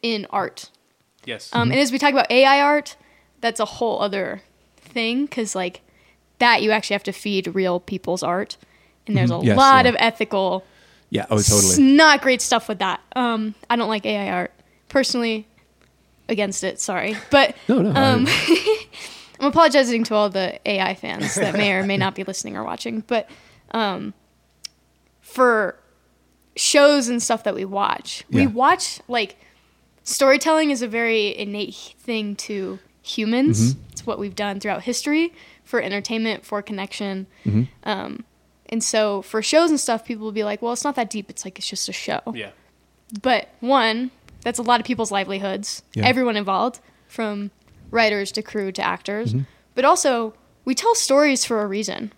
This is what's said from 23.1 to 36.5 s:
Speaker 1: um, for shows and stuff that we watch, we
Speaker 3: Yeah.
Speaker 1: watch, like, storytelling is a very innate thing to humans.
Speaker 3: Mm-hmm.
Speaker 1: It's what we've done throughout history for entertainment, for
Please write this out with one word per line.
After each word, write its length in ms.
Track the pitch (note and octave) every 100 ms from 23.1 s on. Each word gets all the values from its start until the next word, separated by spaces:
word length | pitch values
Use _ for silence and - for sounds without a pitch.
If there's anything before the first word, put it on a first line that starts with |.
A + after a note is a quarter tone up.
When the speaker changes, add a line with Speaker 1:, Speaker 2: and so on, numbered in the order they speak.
| A#3 - - _ _ _
Speaker 1:
um, 420 | A3+ G#3 F3+ G#3 - _ _ _ _ - _ _ _ _ _
for 580 | - - B3 A3 F#3+ - _ _ _ _ _ _ _ -
shows 520 | - D4 C#4+ C#4+ A#3
and 140 | A#3+
stuff 220 | - A3+
that 100 | G#3
we 100 | F#3+
watch, 600 | F#3+ G3 G3+ - - - -
we 120 | B3
Speaker 3:
Yeah. 40 | C#4
Speaker 1:
watch, 520 | A3 C4+ F4+ - - -
like, 280 | A#3+ G3+ - _ _ _ _ _ _
storytelling 680 | - - C4+ C#4 D#4+ D#4 D4+
is 120 | C4
a 60 | A#3
very 480 | A#3 A#3 A3 G#3 -
innate 360 | G3+ G#3 G#3 - - _
thing 360 | - A3+ G#3 G3+
to 420 | - G3+ F#3+ F#3+ _ _
humans. 720 | - - G#3+ A#3+ C#4+ G#2+ A#2
Speaker 3:
Mm-hmm. 80 | C3+ -
Speaker 1:
It's 140 | - A#3
what 120 | G3+
we've 160 | G3+
done 240 | F#3 G3+ G3
throughout 220 | G#3 F#3
history 500 | - A#3+ D4 D4+ E4+ - - _
for 160 | _ A#3
entertainment, 640 | D3+ G3+ G3 A3+ A3+ G3+
for 180 | -